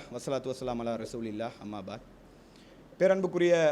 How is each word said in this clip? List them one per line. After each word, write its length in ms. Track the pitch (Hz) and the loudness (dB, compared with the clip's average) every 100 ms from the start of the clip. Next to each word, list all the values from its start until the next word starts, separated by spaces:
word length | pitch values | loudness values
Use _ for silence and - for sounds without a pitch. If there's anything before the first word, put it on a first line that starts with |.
| - | -4
வஸ்ஸலாத்து 380 | 120 - 131 131 | -10 -4 -4 -4
வஸ்ஸலாமு 320 | 127 127 120 | -6 -6 -4
அலா 120 | 117 | -4
ரசூலில்லாஹ், 600 | 113 110 120 113 107 117 - | -4 -6 -8 -8 -6 -8 -10
அம்மா 200 | 107 104 | -12 -12
பாத். 200 | 98 107 - - - - - - - - - - | -10 -14 -16 -20 -20 -20 -20 -20 -20 -20 -20 2
பேரன்புக்குரிய 560 | 190 190 185 175 175 170 156 | 4 4 2 2 6 6 6